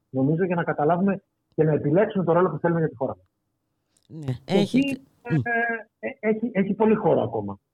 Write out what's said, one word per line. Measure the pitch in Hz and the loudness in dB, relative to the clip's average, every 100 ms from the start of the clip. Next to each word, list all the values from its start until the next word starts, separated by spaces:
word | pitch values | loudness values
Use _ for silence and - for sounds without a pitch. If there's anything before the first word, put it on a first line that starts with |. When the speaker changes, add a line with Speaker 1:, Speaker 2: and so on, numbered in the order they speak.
| _ | _
Speaker 1:
Νομίζω | 131 135 165 185 | -2 0 2 0
για | 175 | 0
να | |
καταλάβουμε | 160 151 147 175 196 185 - _ _ - | -2 0 0 2 0 -2 -8 _ _ 0
και | |
να | 156 | 2
επιλέξουμε | 147 147 175 220 196 | 2 2 2 2 0
το | 170 | 2
ρόλο | 170 185 | 2 2
που | 147 | 0
θέλουμε | 170 165 | 0 0
για | 156 | -2
τη | - | -4
χώρα | 123 98 | -8 -8
μας. | _ _ _ _ _ _ _ _ - | _ _ _ _ _ _ _ _ -20
Speaker 2:
Ναι, | 160 139 123 - | -10 -8 -8 0
Speaker 1:
Και | |
Speaker 2:
έχει | 190 196 254 | 0 2 0
Speaker 1:
εκεί, | 277 262 - _ | 0 -4 -12 _
ε, | 240 160 | -2 -2
Speaker 2:
μμ. | 240 233 233 226 - _ | 0 -2 -2 -4 -10 _
Speaker 1:
ε, | 220 - 214 | -12 -4 -2
έχει, | 214 240 | -2 -2
έχει | 190 190 | -2 -2
πολύ | 220 220 214 | 2 2 4
χώρο | 170 127 | 4 2
ακόμα. | 113 110 101 95 _ | 0 -4 -6 -10 _